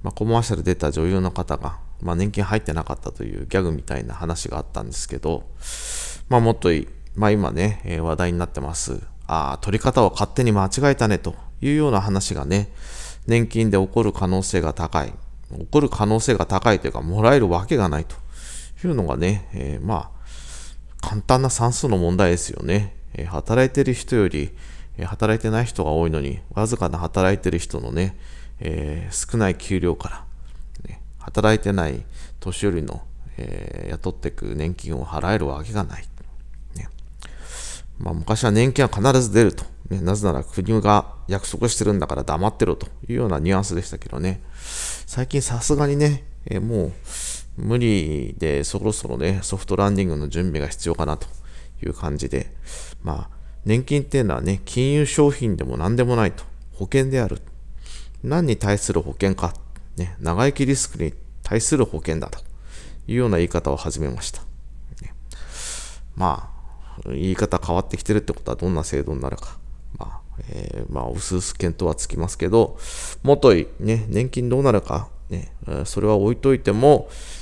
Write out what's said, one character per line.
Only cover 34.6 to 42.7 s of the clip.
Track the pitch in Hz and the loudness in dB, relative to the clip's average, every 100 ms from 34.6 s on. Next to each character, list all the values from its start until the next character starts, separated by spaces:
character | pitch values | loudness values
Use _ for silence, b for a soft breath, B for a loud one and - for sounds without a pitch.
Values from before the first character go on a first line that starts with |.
| 80 | -2
金 | 90 - 71 | -4 -4 -6
を | 76 | -4
払 | 78 87 104 | -2 0 2
え | |
る | 69 | 0
わ | 69 | -4
け | 107 | -4
が | 107 | -4
な | - - | -4 -6
い。 | - - - - - - - - | -10 -12 -12 -12 -14 -14 -12 -10
ね。 | - - - - B B B B B B B - | -10 -12 -14 -14 B B B B B B B -8
ま | 87 | -6
あ、 | |
昔 | 82 80 110 120 | -4 0 2 4
は | |
年 | 107 127 | 6 6
金 | 123 131 | 6 4
は | |
必 | 101 123 131 | 6 6 6
ず | 120 | 6
出 | 104 | 8
る | 107 | 6
と。 | - - - - | 4 -6 -10 -6
ね、 | 95 | -2
な | 87 104 | 0 2
ぜ | 101 | 2
な | |
ら | 67 | 0
国 | - - 95 110 | -2 -4 2 4
が | 104 104 - - - | 6 6 4 -6 -4
約 | 98 - | -2 -2
束 | - 117 | 0 0
し | - | 2
て | |
る | 104 | 2
ん | 101 | 2
だ | 78 | 0
か | 73 | -2
ら | |
黙 | - 78 104 | 0 0 0
っ | - | 2
て | |
ろ | 90 | 2